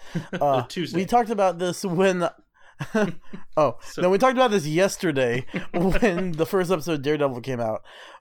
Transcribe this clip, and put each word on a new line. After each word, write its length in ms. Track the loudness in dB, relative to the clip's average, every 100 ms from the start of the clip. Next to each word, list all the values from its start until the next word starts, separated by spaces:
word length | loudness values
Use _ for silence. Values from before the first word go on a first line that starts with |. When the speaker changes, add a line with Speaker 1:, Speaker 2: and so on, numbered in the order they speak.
| -10
Speaker 1:
<laughs> 200 | -8 -8
Speaker 2:
Uh, 300 | -2 2 2 -2
Speaker 1:
Tuesday. 300 | -6 -4 -4
Speaker 2:
we 80 | 0
talked 240 | 2 2
about 300 | 2 0 0
this 260 | -4 -4 -2
when, 380 | 2 2 2
<laughs> 720 | -2 -6 _ _ -20 -12 -4 0 0 -2 -10 -10 -4 0
oh, 220 | 0 -2
Speaker 1:
<laughs> 20 |
So 180 | -10 -2
Speaker 2:
no, 80 | 2
we 80 | 4
talked 180 | 4 4
about 140 | 4
this 160 | 2 0
yesterday 760 | 2 2 0 -2 2 2 0 -4 -6
Speaker 1:
<laughs> 140 | -4
Speaker 2:
when 600 | 0 4 4 4 2 -2
the 120 | -2 0
first 240 | 0 2
episode 220 | 0 -2 -2
of 60 |
Daredevil 360 | 0 0 0 -2
came 200 | -6 -4
out, 220 | -4 -4 -8 -20 -20 -20